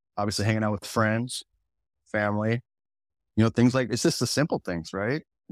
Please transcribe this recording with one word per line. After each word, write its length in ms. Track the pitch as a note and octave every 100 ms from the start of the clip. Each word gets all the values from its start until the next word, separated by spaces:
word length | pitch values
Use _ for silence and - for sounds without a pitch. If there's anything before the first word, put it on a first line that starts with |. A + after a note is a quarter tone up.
| _ -
obviously 280 | G#2 G2+ G#2
hanging 180 | A2
out 100 | G#2+
with 120 | G#2 -
friends, 580 | - A2 A2+ B2 - - _ _ _ _ _ _
family, 500 | G#2+ G#2 G#2 A2 A#2 - _ _ _ _ _ _ -
you 60 |
know, 60 | A2+
things 240 | A2+ B2
like, 180 | B2+ B2
it's 120 | A#2
just 160 | E3+ -
the 80 | A#2+
simple 340 | - D#3+ -
things, 280 | - F2 D#2+
right? 300 | F#2+ G#2 D3 - _ -